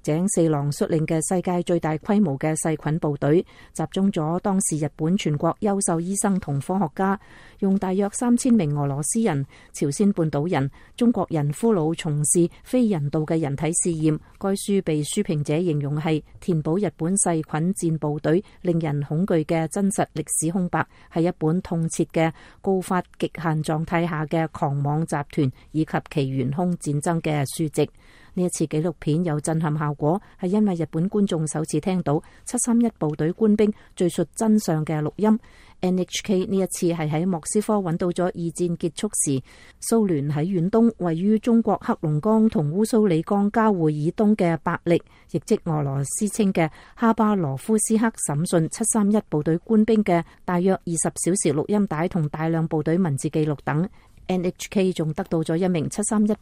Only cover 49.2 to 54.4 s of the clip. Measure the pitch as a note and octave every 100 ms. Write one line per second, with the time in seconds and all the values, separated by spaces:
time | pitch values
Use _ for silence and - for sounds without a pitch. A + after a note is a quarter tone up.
49.2 | - D#3 D3+ D#3+ - G#3+ A3 A3+ G3+ E3+
50.2 | - - - F3 F#3 F#3 - E3 E3+ -
51.2 | - F#3+ E3+ D3 - G#3 G3 D3+ F3 F#3
52.2 | D3 D3+ D#3+ E3 D#3+ D#3+ D3+ E3+ F#3 C3+
53.2 | D#3 D#3+ D3+ C#3+ - C#3+ F#3 - - -
54.2 | - F#3